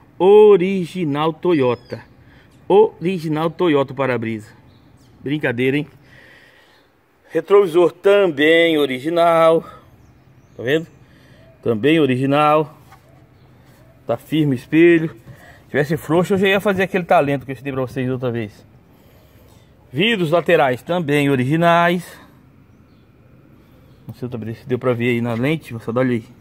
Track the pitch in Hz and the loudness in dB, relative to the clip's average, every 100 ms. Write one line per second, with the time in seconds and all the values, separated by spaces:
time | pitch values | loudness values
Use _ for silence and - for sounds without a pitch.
0 | _ - 185 208 214 196 180 196 165 185 | _ 0 4 6 8 6 2 -4 -6 -6
1 | 160 143 160 160 175 165 123 120 - 117 | -6 -4 -4 -4 -2 0 0 -4 -10 -16
2 | - _ _ - _ _ - 190 214 - | -18 _ _ -20 _ _ 2 4 2 0
3 | 165 185 156 151 165 156 180 151 131 127 | -6 -6 -6 -4 -4 -2 0 0 -2 -4
4 | 131 120 113 110 104 - - _ _ _ | -4 -4 -6 -10 -12 -20 -20 _ _ _
5 | _ - 131 151 143 120 131 143 143 - | _ -14 -8 -6 -4 -2 -2 -2 -6 -16
6 | _ - - - _ _ _ _ _ _ | _ -20 -20 -20 _ _ _ _ _ _
7 | _ _ _ 165 165 202 196 160 170 - | _ _ _ -6 2 2 4 2 2 2
8 | 196 202 190 139 151 165 170 156 139 127 | 2 4 2 2 4 4 4 2 -2 -4
9 | 143 170 170 165 160 165 - - - - | -4 0 2 4 4 2 -2 -18 -20 -20
10 | _ _ _ _ _ - 113 160 165 - | _ _ _ _ _ -10 -4 -4 -4 -20
11 | _ _ _ - - _ - 110 131 165 | _ _ _ -20 -20 _ -4 0 2 2
12 | 139 127 135 143 151 156 147 - - - | 2 0 0 2 2 2 -2 -10 -20 -20
13 | _ - _ _ _ _ _ - - - | _ -20 _ _ _ _ _ -20 -20 -14
14 | - 117 - 156 147 123 - 156 170 170 | -8 -8 -4 -2 -2 -4 -2 4 4 4
15 | 160 - - - - - - 127 147 160 | 0 -10 -20 -20 -20 -20 -6 -4 -2 -4
16 | - 165 180 196 196 196 208 190 185 190 | -2 -2 0 0 0 0 -2 -2 -2 -4
17 | 175 180 143 139 131 123 135 131 123 131 | 0 0 0 -4 -8 -12 -8 -6 -6 -6
18 | 127 127 127 117 104 - - - _ _ | -6 -4 -6 -6 -8 -14 -20 -20 _ _
19 | _ _ _ - - - _ _ _ 127 | _ _ _ -20 -20 -20 _ _ _ -2
20 | 220 220 160 170 165 165 139 123 - 175 | -2 0 0 0 2 2 2 -2 -4 -4
21 | 147 147 143 135 123 160 170 170 175 175 | -2 0 0 0 0 0 2 2 0 -2
22 | - - - _ _ _ _ _ _ _ | -8 -20 -20 _ _ _ _ _ _ _
23 | _ _ _ _ _ - _ _ - _ | _ _ _ _ _ -20 _ _ -20 _
24 | - - 123 123 107 113 - 123 127 117 | -20 -14 -12 -10 -10 -12 -6 -4 -2 -2
25 | 123 117 120 113 131 160 - 117 - 117 | -2 -2 -2 -4 -4 -4 -8 -14 -6 -2
26 | 131 117 113 - | -2 -2 -8 -20